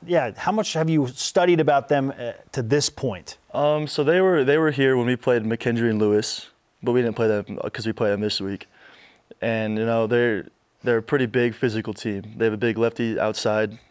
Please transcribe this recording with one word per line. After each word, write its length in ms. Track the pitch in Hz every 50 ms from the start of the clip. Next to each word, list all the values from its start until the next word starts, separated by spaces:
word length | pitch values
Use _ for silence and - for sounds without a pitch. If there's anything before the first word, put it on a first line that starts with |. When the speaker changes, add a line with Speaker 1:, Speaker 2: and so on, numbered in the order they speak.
| -
Speaker 1:
yeah, 260 | 175 175 160 131 113 -
how 160 | - - 180
much 200 | 202 220 208 - -
have 160 | 160 160 160
you 160 | 160 151 135
studied 540 | 123 - - - - - 180 175 180 180 156
about 280 | 151 151 143 139 135 -
them, 240 | 147 139 135 135 - -
uh, 140 | 123 117 - - - _
to 100 | - 139
this 280 | 117 110 143 147 135 -
point? 480 | - - 139 123 98 87 - - - _ _ - -
Speaker 2:
Um, 320 | 131 147 147 151 151 151
so 180 | 143 - - 143
they 160 | 143 170 185
were, 240 | 190 190 180 151 127
they 140 | 131 143 160
were 120 | 160 156
here 260 | 135 139 135 131 131 123
when 80 | 117
we 100 | 123 127
played 280 | 117 - 131 123 117 107
McKendree 440 | 110 117 110 - 123 117 117 117 117
and 100 | 110 104
Lewis, 520 | 107 104 104 104 107 - - - - - _ _ _ _ _ -
but 100 | - 123
we 80 | 120 127
didn't 160 | 120 113 104
play 120 | 120 113 110
them, 300 | 107 104 101 - 104 - -
uh, 60 | -
'cause 160 | - - 107
we 60 | 113
play 180 | 107 - 113 101
them 100 | 101 101
this 180 | 107 104 - -
week. 280 | 98 98 101 - - _ _ - - - - - - - _ _ _ - - -
And, 380 | - 117 113 110 110 107 107 107
you 80 | 113
know, 200 | 117 113 113 113
they're, 420 | 107 120 120 120 120 107 92 - - _ _ _ _ _ _ -
they're 140 | 123 117 113
a 40 |
pretty 220 | 110 - 147 139 127
big 300 | 110 101 123 120 120 107
physical 400 | - 139 120 107 113 107 113 101
team. 400 | - - 110 101 98 - 107 113
They 80 | 117 113
have 80 | 110
a 60 | 107 104
big 180 | 120 117 107
lefty 420 | 113 117 113 - - 120 113 107 -
outside. 600 | - 107 107 - - 113 107 110 110 104 113 - _ _